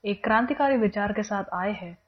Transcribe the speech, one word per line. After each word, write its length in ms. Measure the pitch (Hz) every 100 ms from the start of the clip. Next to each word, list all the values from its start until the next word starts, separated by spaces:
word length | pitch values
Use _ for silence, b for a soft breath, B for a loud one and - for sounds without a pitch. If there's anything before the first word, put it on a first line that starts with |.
एक 200 | 202 196
क्रांतिकारी 520 | 233 220 254 285 277 262
विचार 360 | 214 208 208
के 100 | 208
साथ 220 | 208 202 190
आए 180 | 180 190
हैं 260 | 208 175 175